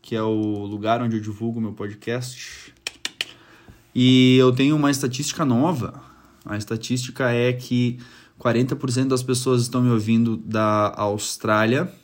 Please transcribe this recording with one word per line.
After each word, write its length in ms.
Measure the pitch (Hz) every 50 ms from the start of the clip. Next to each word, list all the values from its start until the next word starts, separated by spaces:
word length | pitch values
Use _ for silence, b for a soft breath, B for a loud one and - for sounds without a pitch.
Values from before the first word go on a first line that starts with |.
que 120 | _ - 117
é 80 | 113
o 420 | 110 110 110 107 107 104 104 101 101
lugar 380 | 101 104 104 104 107 117 120
onde 140 | 123 117 113
eu 40 | 110
divulgo 400 | 107 107 104 - 113 117 113 117
meu 120 | 110 104
podcast. 1000 | 101 - 107 104 101 - - - 117 123 123 123 - - - - - - - - - _ _ - - - _ - - _ B B B B B B B B B B B B B _
E 440 | _ 127 127 127 131 127 127 127 127
eu 160 | 127 127 131
tenho 240 | 127 127 135 143 156
uma 120 | 151 147 143
estatística 560 | 139 139 - 127 120 - 147 - - - 160
nova. 560 | 135 117 117 135 175 185 127 107 - - B B B B B B B B B B
A 120 | - 104
estatística 760 | 107 104 - 113 110 - - 127 123 123 - - - 139 123
é 200 | 120 120 120 123
que 460 | 127 123 - - 127 123 123 120 120 123 B B B B B B B -
quarenta 380 | - 120 113 117 127 123 -
por 120 | 131 - 131
cento 200 | 123 131 131 135
das 160 | 131 123 127
pessoas 380 | 127 127 123 - 135 127 123
estão 200 | 117 120 - 127
me 80 | 123 123
ouvindo 460 | 120 110 107 113 113 113 117 117 113
da 580 | 113 113 110 110 110 110 107 107 104 104 101 -
Austrália. 960 | - 104 104 104 104 - - - - - 113 107 107 110 113 123 139 175 180 - -